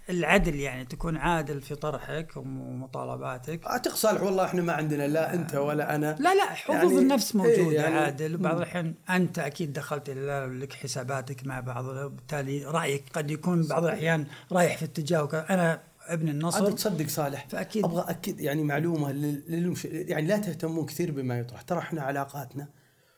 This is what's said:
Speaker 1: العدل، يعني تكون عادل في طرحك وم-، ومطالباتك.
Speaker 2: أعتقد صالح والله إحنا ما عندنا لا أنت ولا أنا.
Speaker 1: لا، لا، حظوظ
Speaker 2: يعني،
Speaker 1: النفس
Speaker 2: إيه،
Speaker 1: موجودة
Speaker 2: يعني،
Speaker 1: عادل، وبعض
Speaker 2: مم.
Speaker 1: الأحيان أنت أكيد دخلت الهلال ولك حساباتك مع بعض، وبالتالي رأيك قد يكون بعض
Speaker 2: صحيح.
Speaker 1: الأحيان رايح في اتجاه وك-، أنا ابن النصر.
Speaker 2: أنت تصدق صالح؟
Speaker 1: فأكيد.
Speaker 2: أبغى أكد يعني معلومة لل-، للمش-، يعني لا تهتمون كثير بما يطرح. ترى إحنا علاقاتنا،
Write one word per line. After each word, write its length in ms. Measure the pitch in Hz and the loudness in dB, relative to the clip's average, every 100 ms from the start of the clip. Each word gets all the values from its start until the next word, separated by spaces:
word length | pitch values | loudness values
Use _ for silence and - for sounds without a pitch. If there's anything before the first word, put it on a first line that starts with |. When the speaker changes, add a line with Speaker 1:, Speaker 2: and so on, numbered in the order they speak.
| - | -4
Speaker 1:
العدل، 440 | 180 156 196 170 | 0 6 6 6
يعني 300 | 143 139 127 | 0 -4 -6
تكون 320 | 127 - 165 156 | -8 -6 -4 0
عادل 440 | 143 165 147 139 | 2 2 0 -6
في 140 | - | -6
طرحك 600 | 143 151 135 - 147 160 147 | -6 -4 -6 -6 -6 -6 -10
وم-، 240 | 131 131 | -10 -8
ومطالباتك. 1040 | 127 127 131 131 127 123 135 127 135 165 - | -8 -8 -8 -8 -8 -6 -6 -8 -8 -8 -2
Speaker 2:
أعتقد 280 | 247 330 | -2 -2
صالح 280 | - 220 190 | 2 2 4
والله 220 | 196 190 | 2 2
إحنا 180 | 180 180 | 2 2
ما 100 | 170 | 2
عندنا 340 | 151 156 147 143 | 0 0 0 2
لا 280 | 160 156 | 2 0
أنت 200 | 180 160 | -2 -2
ولا 400 | 139 143 151 - | 0 0 0 0
أنا. 220 | 151 151 160 | 0 0 2
Speaker 1:
لا، 140 | 330 | 4
لا، 100 | 392 | 4
حظوظ 480 | 381 - - 320 359 | 2 -2 -2 4 6
Speaker 2:
يعني، 60 | 254 | 8
Speaker 1:
النفس 380 | 262 277 - 208 | 8 6 2 4
Speaker 2:
إيه، 60 | |
Speaker 1:
موجودة 340 | 165 156 170 151 | 6 6 6 4
Speaker 2:
يعني، 180 | 156 156 | 4 4
Speaker 1:
عادل، 380 | 147 135 156 | 2 0 -4
وبعض 200 | 170 156 | 0 0
Speaker 2:
مم. 80 | 170 | 0
Speaker 1:
الأحيان 320 | 165 180 165 160 - | -2 -2 -4 -4 0
أنت 280 | 185 175 175 | 2 2 0
أكيد 340 | 147 - 151 | -4 -4 -4
دخلت 360 | 143 - 147 139 | -4 -4 -6 -6
الهلال 420 | 135 139 139 131 | -6 -4 -4 -4
ولك 220 | 127 135 | -6 -10
حساباتك 720 | - 135 139 127 135 127 123 135 | -10 -8 -6 -4 -4 -6 -8 -8
مع 140 | 131 | -6
بعض، 240 | 123 123 | -6 -6
وبالتالي 800 | 127 131 139 131 - 147 135 143 | -6 -6 -8 -10 -6 -4 -2 -4
رأيك 400 | 143 160 160 139 - | -2 0 0 -2 -4
قد 180 | 170 147 | -4 -4
يكون 320 | 151 180 170 | -2 2 2
بعض 200 | 156 151 | 2 2
Speaker 2:
صحيح. 100 | 165 | 2
Speaker 1:
الأحيان 340 | - 160 160 151 - - | 2 2 2 0 -10 -2
رايح 240 | 180 165 - | 4 4 2
في 80 | |
اتجاه 380 | 160 - 147 165 | -4 -4 0 0
وك-، 120 | 143 | 2
أنا 460 | 156 156 190 165 156 - _ - | -2 0 4 4 2 -6 _ -6
ابن 220 | 165 160 | -2 0
النصر. 380 | 147 170 185 202 | 0 0 2 2
Speaker 2:
أنت 100 | 214 | 2
تصدق 320 | 214 165 151 | 0 0 0
صالح؟ 380 | - 139 139 - | 0 -2 -4 -8
Speaker 1:
فأكيد. 360 | - 190 220 | -6 -2 2
Speaker 2:
أبغى 200 | 175 170 - | 2 2 -2
أكد 300 | 180 202 - | -4 -6 -4
يعني 220 | 151 147 | -2 0
معلومة 500 | 151 151 170 160 139 | 0 2 2 0 0
لل-، 300 | 143 147 143 165 | 0 -2 -2 -4
للمش-، 360 | 165 180 - | -2 0 -2
يعني 420 | 147 156 - 156 156 | -6 -6 -4 0 2
لا 120 | 208 | 0
تهتمون 480 | 208 156 160 165 156 | 0 -4 -2 -2 -4
كثير 260 | - 175 | -2 -4
بما 260 | 139 127 120 | -2 -2 -2
يطرح. 240 | 120 - | -4 -10
ترى 160 | - 175 | -4 -4
إحنا 240 | 165 160 | -4 -4
علاقاتنا، 640 | 135 139 139 - 123 139 143 - _ _ _ | -4 -4 -6 -8 -10 -10 -12 -16 _ _ _